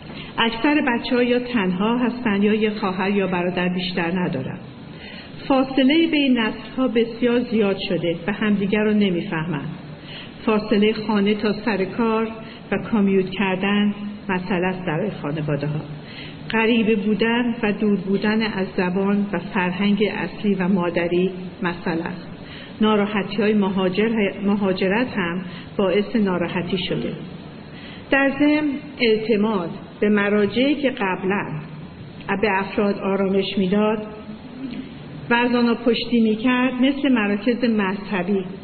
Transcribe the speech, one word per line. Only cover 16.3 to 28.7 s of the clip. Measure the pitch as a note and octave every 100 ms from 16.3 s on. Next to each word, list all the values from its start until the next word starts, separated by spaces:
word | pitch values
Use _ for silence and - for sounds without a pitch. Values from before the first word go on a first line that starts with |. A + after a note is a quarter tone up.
| - -
غریبه | A3 A3 A#3+ G3+ A3
بودن | G3+ G#3+ A3+ A#3 A#3+ A3+
و | G#3
دور | G3+ G#3 G3
بودن | F3 G3 G#3+ A3
از | A3 G3 F#3+ -
زبان | F3+ F#3 G3 G3+ G3+
و | E3+
فرهنگ | - F#3+ F3+ F#3 G3+ G3+ G#3 -
اصلی | D#3+ - G#3+ F#3
و | F3+
مادری | G3 F3 F3 E3+ F3 F#3 - - -
مسئله | F3 F3+ F#3 E3 F3+
است. | F3+ - - - - - -
ناراحتی‌های | G#3+ G#3 G3+ G#3 F#3 - G#3
مهاجر-، | G#3+ G3 F#3+ F#3 F#3 A3+ A3+ G3 - G3
مهاجرت | G3+ G3 F#3 F#3+ G#3 B3+ G#3+
هم | E3+ F3 - - - -
باعث | F#3+ G3 G3+ A#3
ناراحتی | G3 F3 E3+ F3+ - F#3+
شده. | - D#3 - - - - - - - - - - -
در | C4+ C#4 C4+
ضمن | D4 D4+ D4+